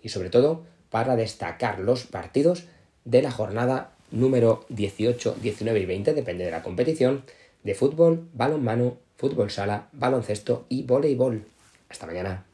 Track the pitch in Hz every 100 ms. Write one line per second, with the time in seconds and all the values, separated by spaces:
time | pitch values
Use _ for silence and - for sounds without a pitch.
0 | 110 101 90 120 143 165 - _ _ 110
1 | 120 120 110 - 87 - 117 95 98 127
2 | - 95 - 135 156 175 - - _ _
3 | 120 123 139 123 104 107 123 131 - _
4 | _ 110 131 131 113 110 - 113 101 -
5 | 113 120 117 - 117 - 110 110 92 92
6 | 104 151 120 90 90 82 - 92 127 156
7 | 127 139 - - - _ 101 98 139 156
8 | 170 165 - 123 131 151 120 113 123 -
9 | _ _ 135 85 104 - 101 104 - -
10 | 123 131 - 104 - 123 - 127 131 127
11 | 147 123 127 110 - _ _ _ _ -
12 | - 87 95 92 -